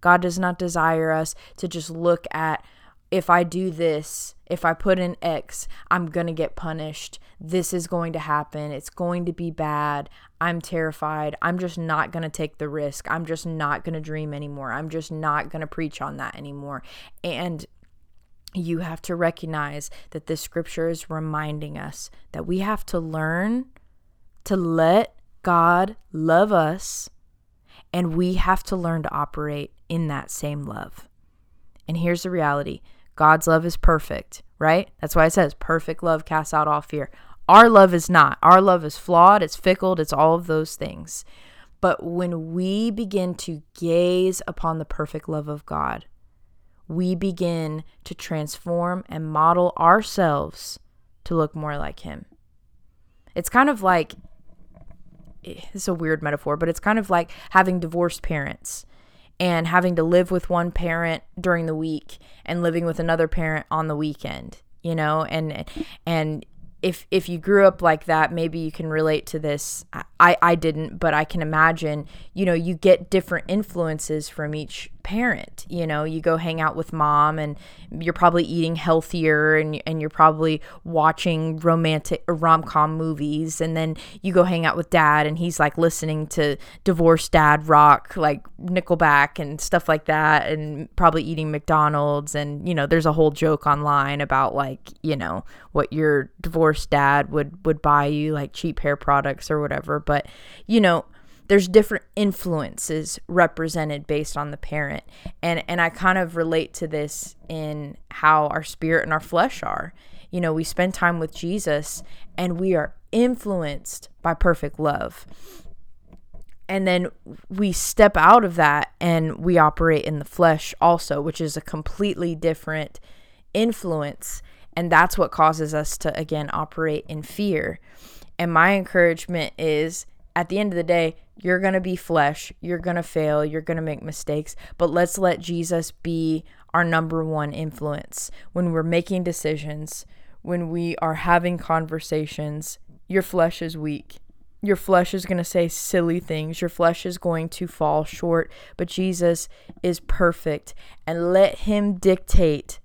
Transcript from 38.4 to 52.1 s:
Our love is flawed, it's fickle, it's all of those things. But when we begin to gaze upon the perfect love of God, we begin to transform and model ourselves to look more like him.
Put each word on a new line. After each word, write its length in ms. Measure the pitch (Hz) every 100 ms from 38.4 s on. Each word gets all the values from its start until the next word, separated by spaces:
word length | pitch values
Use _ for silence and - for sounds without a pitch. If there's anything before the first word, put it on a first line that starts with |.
Our 180 | 160 185
love 240 | 196 180
is 140 | 156 -
flawed, 460 | - 175 175 208
it's 100 | 160
fickle, 380 | - - 190 190 180
it's 120 | 156
all 220 | 139 156
of 140 | 165 170
those 260 | 156 160
things. 500 | - - - - - - - - - - -
But 220 | 185 -
when 500 | - 170 180 170 160
we 380 | 170 185 202 226
begin 460 | 208 220 196 185 170
to 260 | - 160 - -
gaze 640 | 170 165 180 180 185 185 -
upon 300 | 165 165 160
the 60 |
perfect 440 | 156 - 151 156 -
love 180 | 156 151
of 180 | 147 -
God, 400 | - 67 57 - - _ _ _ _ _ _ -
we 280 | 160 180
begin 720 | 180 190 170 175 165 160 156 160 _
to 140 | - -
transform 880 | - 160 151 - - 170 175 180 -
and 220 | 160 156
model 420 | 156 160 170 175 -
ourselves 1040 | 165 196 214 - 175 143 151 - - - _ _ _ _
to 140 | - 170
look 180 | 151
more 240 | 160 151 143
like 220 | 151 143
him. 260 | 170